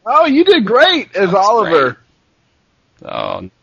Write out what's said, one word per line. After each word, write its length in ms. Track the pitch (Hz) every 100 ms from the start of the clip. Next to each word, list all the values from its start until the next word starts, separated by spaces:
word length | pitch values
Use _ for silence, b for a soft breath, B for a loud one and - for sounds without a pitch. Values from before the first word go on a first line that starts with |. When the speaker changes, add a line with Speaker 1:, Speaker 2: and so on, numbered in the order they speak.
| -
Speaker 1:
Oh, 200 | 285 330
you 180 | 277
did 220 | 349 349 202
great 500 | 233 339 349 208 180
as 160 | 190
Speaker 2:
That 60 | 196
was 100 | 196
Speaker 1:
Oliver. 340 | 233 190 160 131
Speaker 2:
great. 40 | 113 _ _ _ _ _ _ _ _ _ _ -
Oh. 380 | - 50 - 92 _